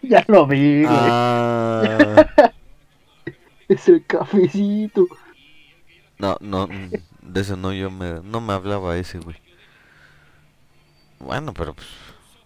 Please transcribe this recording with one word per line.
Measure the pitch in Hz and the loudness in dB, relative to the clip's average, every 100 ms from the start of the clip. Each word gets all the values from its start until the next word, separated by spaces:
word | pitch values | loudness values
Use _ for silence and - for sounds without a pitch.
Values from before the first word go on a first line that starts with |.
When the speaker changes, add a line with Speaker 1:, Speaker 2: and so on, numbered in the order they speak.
Speaker 1:
Ya | 262 214 - | 4 2 6
lo | 202 143 | 6 6
vi, | 139 143 147 | 2 2 4
güey. | 151 | 2
Speaker 2:
Ah. | 120 120 120 120 120 117 117 113 113 - 110 - 107 302 | 2 2 2 0 0 0 -2 -2 -2 -2 2 2 4 4
Speaker 1:
<laughs> | - 277 - _ - _ _ _ _ - - _ _ _ | 4 2 2 _ -20 _ _ _ _ -20 -20 _ _ _
Es | 196 - | -2 4
el | 170 | 4
cafecito. | - 170 - 208 180 196 202 208 214 - 180 - - _ _ - _ _ _ _ _ _ | 4 -8 -2 0 0 0 -4 -4 -6 -2 -2 -2 -20 _ _ -20 _ _ _ _ _ _
Speaker 2:
No, | 98 90 | -8 -8
no, | 104 95 95 | -8 -8 -6
mm, | 98 95 90 - - | -10 -12 -12 -14 -20
de | - 92 | -10 -8
ese | 98 95 | -6 -6
no, | 92 | -8
yo | 95 95 | -6 -8
me, | 95 92 82 | -8 -10 -10
no | 92 113 | -10 -10
me | 117 | -6
hablaba | 98 95 101 92 85 | -6 -6 -6 -6 -6
ese, | 90 90 | -8 -12
güey. | 82 78 _ _ _ _ _ _ _ _ _ _ _ _ _ _ _ _ _ _ | -16 -20 _ _ _ _ _ _ _ _ _ _ _ _ _ _ _ _ _ _
Bueno, | 65 65 151 | -12 -10 -10
pero | 87 80 78 | -12 -12 -12
pues | - - - - _ _ | -20 -20 -20 -20 _ _